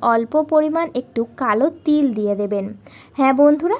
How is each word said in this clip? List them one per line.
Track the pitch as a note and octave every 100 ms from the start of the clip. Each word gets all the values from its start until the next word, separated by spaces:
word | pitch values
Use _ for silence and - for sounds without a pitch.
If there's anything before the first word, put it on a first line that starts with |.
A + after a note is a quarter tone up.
অল্প | A#3 A3+ A#3 D4+
পরিমাণ | D#4 D#4 D4+ D#4+ E4
একটু | B3+ C4 A#3 A#3 -
কালো | B3 G#3+ D4+ D#4+
তিল | - D4+ C#4+
দিয়ে | G#3+ G#3 G3+
দেবেন। | G3+ G3+ G3 G#3 - - -
হ্যাঁ | - C4+
বন্ধুরা, | C4 D4 D4 E4+